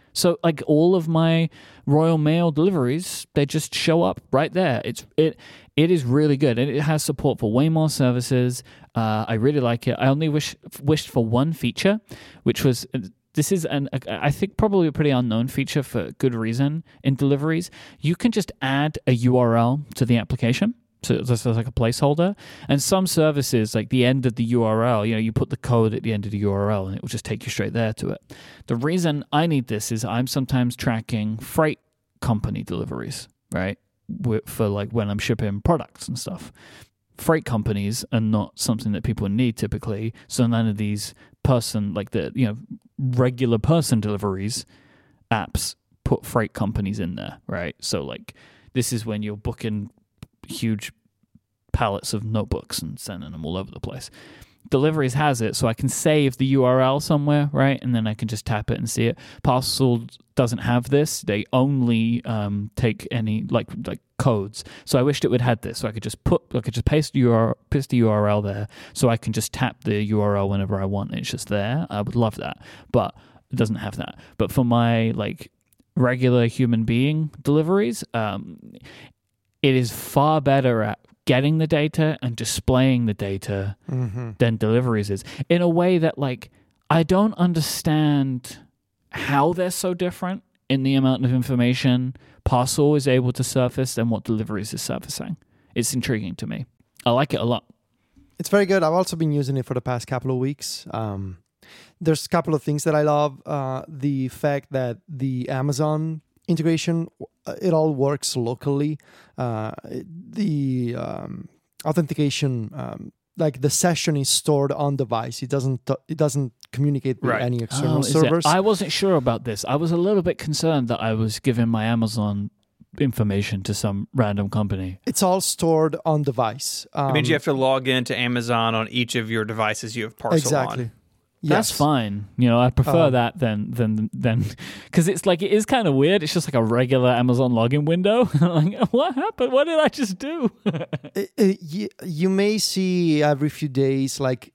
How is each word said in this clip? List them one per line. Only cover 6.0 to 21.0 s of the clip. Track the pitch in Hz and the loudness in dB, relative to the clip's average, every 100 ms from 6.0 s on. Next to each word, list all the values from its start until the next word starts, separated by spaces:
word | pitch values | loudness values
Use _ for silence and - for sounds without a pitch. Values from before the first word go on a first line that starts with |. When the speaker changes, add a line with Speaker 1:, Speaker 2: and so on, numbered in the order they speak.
Speaker 1:
really | 123 139 151 139 | 2 4 4 4
good. | 147 117 | 2 2
And | 143 | 0
it | 139 | 0
has | 147 156 | 0 0
support | - 143 143 - | -2 0 -2 0
for | 110 | 0
way | 117 160 | 2 2
more | 160 156 | 2 0
services. | - 127 123 123 127 123 123 - - - | 2 2 2 0 0 0 -2 -12 -20 -8
Uh, | 120 110 107 113 | -4 0 -2 -2
I | |
really | 113 127 147 | 2 2 2
like | 120 117 127 | 0 0 -2
it. | - | 0
I | 131 | 2
only | 143 160 | 2 0
wish, | 147 - - - - | 0 -4 -10 -18 -6
wished | 139 156 - | 0 0 0
for | - | -2
one | 113 120 151 | 0 2 0
feature, | 160 123 - 190 214 - - - - | -2 -4 0 0 0 -4 -20 -20 -4
which | - - | -2 2
was, | 139 120 - | 2 0 -4
uh, | 131 95 - _ | -8 -8 -16 _
this | - 147 | -4 0
is | 196 160 | 0 0
an, | 143 139 | -4 -4
a, | 131 - 101 | -6 -6 -2
I | 143 | -2
think | - 202 - | 0 -4 0
probably | 214 196 160 | 2 2 2
a | |
pretty | 139 147 | 2 2
unknown | 127 123 110 127 | 2 2 0 -2
feature | 139 135 151 | -2 -2 -2
for | 127 120 69 | -2 -4 -6
good | - 131 | -2 0
reason | 117 110 117 143 160 - _ | 0 -2 0 0 -2 -10 _
in | 139 135 | -2 0
deliveries. | 139 139 156 160 180 - - - | 2 2 0 -2 -4 -14 -20 -4
You | 147 175 | -2 0
can | 240 | 0
just | 220 - - | 0 -4 -4
add | 135 139 151 - - | -2 0 0 -2 0
a | |
U | 123 123 123 | 2 4 4
R | 120 117 | 4 4
L | 117 143 143 - | 4 0 -4 -2
to | 120 | 2
the | 117 | 2
application. | - 131 117 131 208 - _ _ | 2 0 0 2 0 -2 _ _